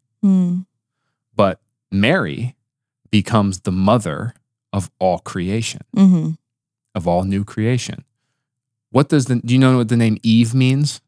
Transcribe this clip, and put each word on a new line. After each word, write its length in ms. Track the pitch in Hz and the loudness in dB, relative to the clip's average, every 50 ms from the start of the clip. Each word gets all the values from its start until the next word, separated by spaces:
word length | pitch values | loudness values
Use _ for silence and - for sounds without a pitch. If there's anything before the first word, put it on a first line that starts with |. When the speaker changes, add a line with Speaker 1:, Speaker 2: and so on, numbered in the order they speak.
| _ _ _ _ | _ _ _ _
Speaker 1:
Hmm. 400 | - 196 190 185 180 175 175 180 185 _ _ _ _ _ _ _ _ _ _ _ _ _ _ | 0 2 2 2 2 0 -2 -4 -6 _ _ _ _ _ _ _ _ _ _ _ _ _ _
Speaker 2:
But 260 | - 104 95 82 - _ _ _ _ _ _ | 0 0 0 0 -6 _ _ _ _ _ _
Mary 640 | 95 98 101 127 175 185 123 78 71 - 120 123 - _ _ _ _ _ _ _ _ _ _ _ | -2 0 2 2 2 0 -2 -4 -6 -6 -8 -8 -10 _ _ _ _ _ _ _ _ _ _ _
becomes 500 | - 104 92 - 117 107 101 98 92 92 | 0 0 0 2 0 0 0 0 -4 -4
the 100 | - 98 | -6 -4
mother 640 | 90 95 95 101 117 120 104 85 73 - 110 123 - _ _ _ _ _ _ _ - | -2 0 2 2 2 0 0 -4 -8 -6 -8 -10 -12 _ _ _ _ _ _ _ -6
of 180 | 98 90 - _ _ | -6 -6 -8 _ _
all 200 | 92 92 87 82 | -2 -2 -2 -2
creation, 640 | - - - 95 87 92 101 117 120 - - - - _ - | -6 -8 -8 -6 -4 -4 -4 -4 -6 -8 -10 -14 -16 _ 0
Speaker 1:
Mm-hmm. 360 | 196 196 190 180 165 156 160 160 - _ _ _ _ _ _ _ _ _ _ _ | 2 4 4 4 2 0 -4 -8 -8 _ _ _ _ _ _ _ _ _ _ _
Speaker 2:
of 140 | 92 82 | -6 -4
all 160 | 87 85 90 92 | -2 -2 0 0
new 200 | 98 98 98 104 | -2 -2 -4 -4
creation. 600 | - - 107 107 117 127 120 - - - - - _ _ _ _ _ _ _ _ _ _ _ _ _ _ _ _ _ | -6 -6 -4 -2 -2 -2 -2 -4 -8 -12 -14 -18 _ _ _ _ _ _ _ _ _ _ _ _ _ _ _ _ _
What 180 | - 123 139 - | 0 0 2 2
does 160 | 160 147 123 | 2 0 2
the, 100 | 127 123 | 0 -2
do 180 | 117 - 117 123 | -2 0 0 2
you 60 | 131 | 4
know 180 | 131 131 131 | 4 4 4
what 120 | 123 120 110 | 2 2 0
the 60 | 123 | 0
name 200 | 117 117 110 107 - - | 2 2 0 0 0 2
Eve 300 | 113 113 117 120 113 120 | 2 4 4 4 2 2
means? 460 | 131 127 131 131 139 147 143 - - _ | 2 2 2 2 0 -2 -2 -4 -10 _